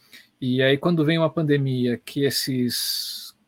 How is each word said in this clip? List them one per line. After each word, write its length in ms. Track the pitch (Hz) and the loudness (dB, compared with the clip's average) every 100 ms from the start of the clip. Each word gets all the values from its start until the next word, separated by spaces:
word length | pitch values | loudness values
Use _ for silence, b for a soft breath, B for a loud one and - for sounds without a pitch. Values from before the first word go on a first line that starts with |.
| b b b - | b b b -8
E 220 | 131 127 | -2 2
aí, 160 | 131 143 | 4 4
quando 260 | 175 170 | 2 2
vem 140 | 151 165 | 2 2
uma 120 | 156 | 0
pandemia, 680 | 165 151 143 135 127 123 117 | 0 2 2 2 0 0 -2
que 200 | - 143 139 | -4 -2 0
esses, 1080 | - - 127 123 - - - - - - _ | 0 -2 -2 -2 -2 -6 -6 -8 -12 -16 _